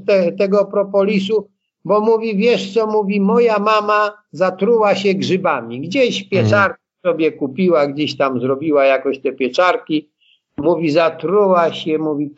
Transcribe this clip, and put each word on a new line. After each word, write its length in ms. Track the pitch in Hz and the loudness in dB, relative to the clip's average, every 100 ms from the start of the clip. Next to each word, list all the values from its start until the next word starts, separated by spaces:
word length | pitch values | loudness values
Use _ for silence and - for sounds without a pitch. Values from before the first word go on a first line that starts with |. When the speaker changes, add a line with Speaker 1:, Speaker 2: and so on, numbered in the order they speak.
| - | 0
Speaker 1:
te, 260 | 196 170 | 2 2
tego 320 | - 196 202 | 0 0 0
propolisu”, 840 | 196 202 196 202 196 208 196 214 202 _ _ _ | 0 -2 0 0 2 0 0 -2 -4 _ _ _
bo 160 | 160 208 | -2 0
mówi, 360 | 220 226 226 196 | 2 0 0 0
„Wiesz 380 | 233 214 196 | 2 0 -2
co”, 120 | 226 214 | -2 0
mówi, 340 | 214 196 202 | 0 0 0
„moja 380 | 196 233 233 208 | 2 2 2 2
mama 540 | 208 214 208 208 208 208 _ | 2 0 2 0 0 -4 _
zatruła 640 | 147 185 185 226 233 208 | -4 -2 0 2 2 2
się 200 | 196 202 | 2 0
grzybami. 680 | 190 123 185 175 143 117 120 | -2 -2 -2 0 -4 -6 -10
Gdzieś 420 | 160 269 240 190 | -4 0 0 -2
Speaker 2:
Mhm. 60 | - | -4
Speaker 1:
pieczarki 500 | 196 107 202 190 - _ _ | -2 2 2 2 -2 _ _
sobie 300 | 180 160 156 | -4 0 -2
kupiła, 540 | 151 139 131 185 160 143 | -2 -6 -2 2 2 0
gdzieś 300 | 139 143 - | -2 -4 -2
tam 240 | 139 127 | -2 0
zrobiła 440 | 123 135 156 143 | -2 -2 0 2
jakoś 340 | 135 135 139 135 | 4 2 0 -4
te 140 | 139 | -4
pieczarki”. 800 | 131 127 123 180 165 - 151 - _ _ _ _ - | -4 -2 0 0 0 -2 -6 -6 _ _ _ _ -4
Mówi, 340 | 147 165 165 | -2 0 0
„Zatruła 800 | 151 165 160 160 208 196 180 165 | 2 0 0 -2 2 2 2 0
się”, 260 | - 175 156 | -2 -4 -2
mówi, 320 | 156 147 147 | -2 -4 -6